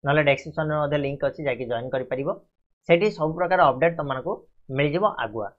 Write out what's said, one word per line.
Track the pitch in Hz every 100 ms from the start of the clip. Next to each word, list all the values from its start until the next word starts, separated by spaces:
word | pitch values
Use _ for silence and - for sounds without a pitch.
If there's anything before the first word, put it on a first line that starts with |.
ନହେଲେ | 143 151
ଡେସ୍କ୍ରିପସନରେ | 143 139 160 151 156 151
ମଧ୍ୟ | 147 147
ଲିଙ୍କ | 139 143 139
ଅଛି, | -
ଯାଇକି | 139 120 123
ଜଏନ୍ | 117 127
କରିପାରିବ। | 131 127 131 143 214 _ _ _ _ -
ସେଠି | 170 208
ସବୁ | 170 156
ପ୍ରକାର | 170 175 180
ଅପଡେଟ୍ | 156 127 165 165
ତମମାନଙ୍କୁ | 143 131 143 208 _ _ -
ମିଳିଯିବ | 131 147 160 208 -
ଆଗୁଆ। | 117 110 98